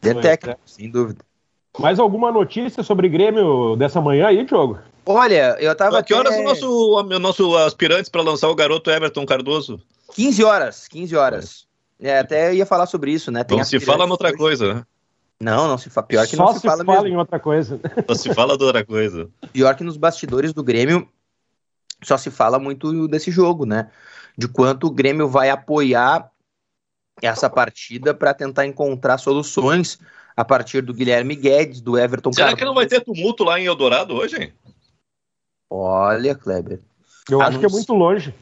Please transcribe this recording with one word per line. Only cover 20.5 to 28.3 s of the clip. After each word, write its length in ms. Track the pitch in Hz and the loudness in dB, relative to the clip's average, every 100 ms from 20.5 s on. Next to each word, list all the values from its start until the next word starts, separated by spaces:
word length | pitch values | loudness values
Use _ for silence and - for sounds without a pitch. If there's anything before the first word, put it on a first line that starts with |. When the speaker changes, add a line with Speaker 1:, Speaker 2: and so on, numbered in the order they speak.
Speaker 1:
do 100 | 156 | -4
Grêmio 460 | 127 113 127 175 190 _ _ _ _ _ _ _ _ - | -2 0 2 0 -2 _ _ _ _ _ _ _ _ -20
só 160 | - 135 | -2 -2
se 140 | - | -2
fala 300 | 123 113 127 | 0 0 0
muito 480 | 139 139 156 160 160 | -4 -8 -6 -4 -2
desse 240 | 156 156 | -4 -2
jogo, 340 | 175 180 170 131 | 2 2 2 -2
né? 240 | 107 107 _ - - - - | -4 -4 _ -20 -20 -20 -8
De 80 | 123 | -8
quanto 400 | 127 127 131 165 | 0 2 2 -4
o 40 | |
Grêmio 380 | 131 135 151 151 | 0 0 0 0
vai 220 | 131 135 | 2 2
apoiar 800 | 135 - 151 143 120 123 160 165 _ _ _ _ _ _ _ _ _ | 0 -2 0 2 2 2 0 -4 _ _ _ _ _ _ _ _ _
essa 280 | 117 113 131 | -6 -2 -2
partida 640 | 120 113 - - 120 135 | 0 -2 -4 -16 -6 -4
pra 180 | 147 147 | 0 -2